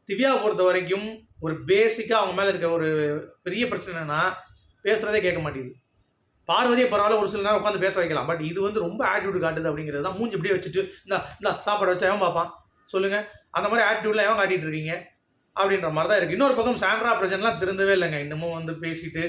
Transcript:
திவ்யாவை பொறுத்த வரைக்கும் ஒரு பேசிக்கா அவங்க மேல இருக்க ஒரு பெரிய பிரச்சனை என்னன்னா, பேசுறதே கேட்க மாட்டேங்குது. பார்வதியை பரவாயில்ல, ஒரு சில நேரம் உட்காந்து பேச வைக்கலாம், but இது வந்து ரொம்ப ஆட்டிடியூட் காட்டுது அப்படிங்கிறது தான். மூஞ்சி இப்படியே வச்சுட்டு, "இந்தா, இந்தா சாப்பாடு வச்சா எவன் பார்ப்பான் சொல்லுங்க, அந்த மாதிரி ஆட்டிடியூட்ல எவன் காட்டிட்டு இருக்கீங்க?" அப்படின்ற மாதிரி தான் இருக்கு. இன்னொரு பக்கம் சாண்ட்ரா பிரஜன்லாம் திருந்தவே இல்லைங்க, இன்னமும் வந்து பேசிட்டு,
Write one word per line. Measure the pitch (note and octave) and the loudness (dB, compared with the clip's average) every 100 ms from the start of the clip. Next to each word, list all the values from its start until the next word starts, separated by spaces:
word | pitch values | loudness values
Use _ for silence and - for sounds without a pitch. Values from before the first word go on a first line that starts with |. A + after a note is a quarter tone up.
| - | -6
திவ்யாவை | G3 C4+ A#3+ | 0 2 2
பொறுத்த | G#3 F3+ | 2 4
வரைக்கும் | F3+ F#3 E3+ G3 G#3+ A3 - - | 4 4 0 -2 -4 -10 -18 -8
ஒரு | D#3+ D#3 C3 | -6 -4 2
பேசிக்கா | G3+ A3 A3 A3 A3+ | 4 4 0 0 0
அவங்க | F#3+ | 2
மேல | F#3 G3 | 0 0
இருக்க | F#3 E3 | 0 0
ஒரு | E3+ D#3 D#3 D3 D3+ - - | 0 0 0 0 -2 -8 -12
பெரிய | F3+ G#3 B3 | -6 -2 -2
பிரச்சனை | F3+ F#3+ | -2 -6
என்னன்னா, | E3 D#3 D3+ F3+ - - - _ _ G3+ | -8 -4 0 0 -2 -12 -20 _ _ 0
பேசுறதே | G#3+ G#3 G#3+ | 0 2 0
கேட்க | F3+ E3+ | 2 0
மாட்டேங்குது. | D3+ C3+ B2+ - _ _ _ _ _ _ - | -4 -6 -10 -14 _ _ _ _ _ _ 0
பார்வதியை | F#3+ B3 B3 B3 | 2 4 4 4
பரவாயில்ல, | G#3 G#3 G#3+ | 2 4 2
ஒரு | G3 | 2
சில | G#3 | 0
நேரம் | G3+ G#3 | 0 2
உட்காந்து | G#3 F#3+ F#3 | 0 0 0
பேச | F#3+ | 0
வைக்கலாம், | E3+ D3 C#3 | 0 0 -2
but | E3+ | -2
இது | D#3 F3+ | -4 -2
வந்து | G3 G#3+ | -2 0
ரொம்ப | E3+ G#3+ A3 | -2 0 0
ஆட்டிடியூட் | G3 G3 F3+ D#3+ | 0 -2 -2 -2
காட்டுது | D#3+ D#3+ | -2 -4
அப்படிங்கிறது | D3+ D#3 C#3+ | -4 -6 -4
தான். | F3+ F#3+ | -4 -4
மூஞ்சி | A#3 F#3+ | -4 -4
இப்படியே | F#3+ F3+ | -2 -2
வச்சுட்டு, | D#3+ F3+ F#3+ - | -2 -4 -6 -8
"இந்தா, | - F#3+ - | -6 -6 -6
இந்தா | - G3+ - | -6 -4 -2
சாப்பாடு | G#3 G#3 F#3 | -2 0 2
வச்சா | F3+ F#3 | 2 2
எவன் | G3+ F3+ | 2 2
பார்ப்பான் | D3+ C3+ - _ _ _ | 0 -4 -8 _ _ _
சொல்லுங்க, | F#3+ G3 G#3 G#3 - _ | -2 0 -2 -4 -14 _
அந்த | - G#3 | -4 0
மாதிரி | A#3 G#3 | 2 2
ஆட்டிடியூட்ல | A3 G#3+ G#3+ G#3 | 2 0 2 2
எவன் | A3 | 2
காட்டிட்டு | F#3+ F3+ D#3 | 2 0 -2
இருக்கீங்க?" | D#3 D#3 D#3 - _ _ _ _ - | -6 -6 -8 -10 _ _ _ _ -2
அப்படின்ற | G3 F#3+ E3 | 0 2 0
மாதிரி | D#3 F3 | 0 2
தான் | G#3 | 2
இருக்கு. | D#3 F#3+ | 2 2
இன்னொரு | C#4 A#3+ | 2 4
பக்கம் | A#3 A#3 | 2 0
சாண்ட்ரா | G3 A3 A#3 | 0 2 0
பிரஜன்லாம் | A3 F#3+ F#3+ A3 E3 | 0 0 0 0 0
திருந்தவே | F#3 F#3+ G3 F#3+ | -2 0 2 4
இல்லைங்க, | E3+ D3 | 2 -2
இன்னமும் | C#3+ D#3 E3+ E3 | -6 -6 -6 -6
வந்து | E3 | -8
பேசிட்டு, | D#3 E3 D#3+ D#3+ E3 | -8 -6 -8 -8 -6